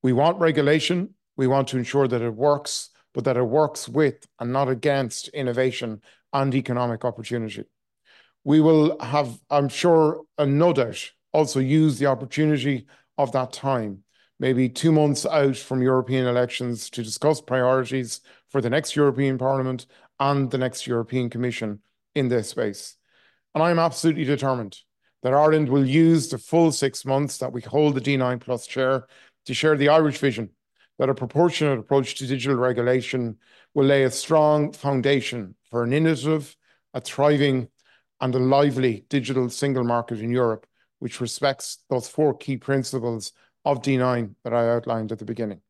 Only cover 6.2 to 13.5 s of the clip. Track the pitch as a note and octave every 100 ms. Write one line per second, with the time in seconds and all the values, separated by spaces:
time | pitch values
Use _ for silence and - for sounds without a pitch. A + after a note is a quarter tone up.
6.2 | _ C#3 C#3 C3 B2+ B2 A#2+ A#2 B2+ A#2
7.2 | A2 A#2+ A2 G2+ - _ _ _ _ _
8.2 | _ _ - D#3 D#3 D#3 D3+ - A#2+ D3
9.2 | C3+ A#2 _ D3 C#3+ - F3 E3 D#3 -
10.2 | - - C#3+ C#3 F3 C#3+ A#2 G2+ - _
11.2 | _ D#3 D3+ C3+ C3 D#3 D#3 A#2+ C#3+ B2+
12.2 | B2+ - D#3 D3 C3+ C3 - _ _ -
13.2 | C#3 C3 B2+